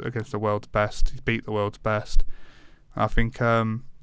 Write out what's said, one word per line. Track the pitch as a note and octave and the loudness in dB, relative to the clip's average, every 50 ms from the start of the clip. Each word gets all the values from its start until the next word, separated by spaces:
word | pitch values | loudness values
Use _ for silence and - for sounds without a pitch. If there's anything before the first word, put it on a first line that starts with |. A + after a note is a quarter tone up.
| - | -4
against | - A#2 A#2 G#2+ - | -6 -6 -6 -6 -6
the | - G#2+ | -6 -4
world's | G#2+ G#2+ G#2 G#2 - - | -2 0 0 -2 -2 -2
best. | - G#2+ G#2 G#2 - - - - | 0 0 0 0 4 6 6 6
He's | - - | 6 2
beat | - - A2+ A2+ - | -2 -2 -2 -2 -2
the | - | -4
world's | A2 G#2+ G#2 G2+ - - | -2 -2 -2 -2 -4 -4
best. | - A2 G#2+ G#2 G#2 - - - - - - - - - - - - - - - _ - - | -2 -2 -2 -2 -2 0 2 2 4 2 0 -2 -8 -14 -16 -20 -20 -20 -20 -20 _ -12 -6
I | - G#2+ G#2+ | -4 -2 0
think, | - - A#2 A#2+ B2+ - | 2 2 2 2 0 -2
um, | B2 A#2 A#2 A2+ A2+ A2 A2 A#2 B2+ - - - | 0 0 2 0 0 -2 -4 -6 -8 -12 -16 -18